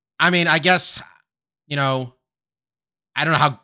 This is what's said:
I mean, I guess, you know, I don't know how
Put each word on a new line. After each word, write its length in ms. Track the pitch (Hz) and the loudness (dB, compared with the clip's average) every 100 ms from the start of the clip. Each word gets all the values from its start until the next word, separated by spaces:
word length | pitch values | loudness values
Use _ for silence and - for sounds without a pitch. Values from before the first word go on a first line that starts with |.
| _ - | _ -2
I 100 | 165 | 0
mean, 160 | 180 170 | 2 2
I 140 | 160 | 0
guess, 420 | 165 185 - - - _ _ _ _ _ _ | 2 2 0 -6 -16 _ _ _ _ _ _
you 80 | |
know, 400 | 143 139 131 123 - _ _ _ _ _ _ _ _ _ 135 | -4 -2 -2 -6 -14 _ _ _ _ _ _ _ _ _ -4
I 80 | |
don't 80 | 151 | 0
know 80 | 151 | 2
how 180 | 147 127 | 0 -2